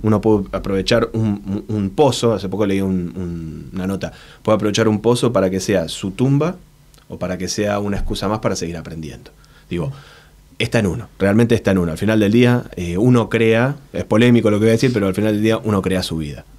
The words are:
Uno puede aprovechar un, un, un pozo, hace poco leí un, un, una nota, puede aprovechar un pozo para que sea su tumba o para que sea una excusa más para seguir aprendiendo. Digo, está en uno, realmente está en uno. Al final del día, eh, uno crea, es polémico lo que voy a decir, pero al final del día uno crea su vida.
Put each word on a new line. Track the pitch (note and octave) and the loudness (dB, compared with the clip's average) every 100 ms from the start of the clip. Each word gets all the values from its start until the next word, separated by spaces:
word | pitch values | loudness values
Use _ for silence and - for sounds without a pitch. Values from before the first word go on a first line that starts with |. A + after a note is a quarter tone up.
Uno | A2 G#2 | 0 2
puede | A2 G#2+ F#2+ | 4 2 0
aprovechar | - G2 G2 F#2 A#2 - | -6 -4 -2 0 0 0
un, | A2+ A2 G2+ F#2+ G2+ - | -2 -2 -2 -4 -8 -4
un, | G#2+ | -4
un | G2 | -2
pozo, | D3+ C#3 - A#2 | 2 2 2 0
hace | G2+ F#2+ | 0 -2
poco | G2 G2+ | -2 0
leí | G2 | 0
un, | F#2+ F#2 F2 | 0 -2 -4
un, | F#2+ F2 E2+ D#2+ D2+ C#2 | -6 -8 -8 -10 -12 -12
una | F#2 F#2 | -8 -6
nota, | F#2+ F2 - - - | -6 -8 -12 -20 -8
puede | - G#2 | -2 0
aprovechar | G#2+ G#2 A2 | 0 0 2
un | G#2+ | 2
pozo | A#2 A#2+ B2 | 2 2 2
para | G2 F#2+ | 2 0
que | F#2+ | 0
sea | - F#2+ D#2+ | 0 -2 -2
su | - G2 | -6 -6
tumba | - C3 C#3+ D#3+ F#3 - _ _ - - | 0 2 2 0 -6 -14 _ _ -20 -16
o | F#2 | -8
para | F2+ F2+ | -6 -6
que | F#2 | -6
sea | - G#2 G#2 | -2 -2 -2
una | G2+ G2 | -2 -2
excusa | - G#2 G2 | -4 -4 -4
más | G#2+ | -2
para | A2+ | -2
seguir | F#2 E2+ E2 | -4 -6 -10
aprendiendo. | D#2 D#2+ D2 A#1+ - - - - - | -12 -12 -12 -14 -20 -20 -20 -20 -8
Digo, | E2+ G#2+ - - - - - - - | -6 -6 -8 -16 -20 -20 -20 -14 -8
está | A2 A#2 | -2 0
en | G2 | 0
uno, | A2+ G2+ - | -2 -8 -2
realmente | G2 G#2+ A#2 | 2 4 4
está | A2 G2+ | 2 2
en | F#2+ | 2
uno. | E2+ | 0
Al | D#2+ | -2
final | G2+ A2 | 0 2
del | G2+ | 4
día, | A#2 B2 B2 - - | 4 4 2 -2 -8
eh, | F2 F2 | -4 2
uno | B2+ A#2+ G#2 | 4 4 2
crea, | A2+ A2+ A2+ C3 C#3+ - | 2 4 2 0 -4 -10
es | F2+ | -8
polémico | - G#2+ B2 A#2 G#2+ | 0 4 6 6 4
lo | G#2 | 4
que | |
voy | A2+ | 4
a | |
decir, | A#2 C3 | 2 2
pero | A#2 G2 | 0 0
al | |
final | F#2 G#2+ | 0 0
del | G#2 | 2
día | A2 A2 | 2 0
uno | A2 G2 | 0 0
crea | F#2 F#2 | 0 -2
su | - D#2+ | -4 -6
vida. | D2 C2 - | -6 -10 -18